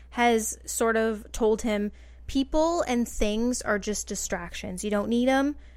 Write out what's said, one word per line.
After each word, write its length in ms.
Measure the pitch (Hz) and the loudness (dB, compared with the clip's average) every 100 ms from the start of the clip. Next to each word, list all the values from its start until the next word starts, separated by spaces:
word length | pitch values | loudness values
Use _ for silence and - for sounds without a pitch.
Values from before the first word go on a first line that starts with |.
| - | -12
has 480 | - 240 226 214 - | 2 4 4 0 -8
sort 320 | - - 226 226 | -8 0 2 2
of 340 | 220 214 226 | 0 -2 -8
told 300 | - 220 220 | 0 2 2
him, 300 | 240 208 208 - - - - | 0 0 -2 -6 -20 -16 -4
"People 560 | 269 262 311 330 339 | -2 2 2 2 2
and 240 | - 240 233 | 0 0 -2
things 540 | - 214 214 240 247 | 0 0 2 0 -2
are 160 | - 208 | -2 -2
just 280 | 202 202 - | -2 -6 -6
distractions. 760 | 196 - 185 170 - 185 180 | -8 -4 -6 -6 -10 -8 -6
You 80 | 214 | -2
don't 180 | 208 214 | 0 2
need 180 | 233 247 | 2 4
'em. 280 | 269 277 294 - | 4 2 -2 -12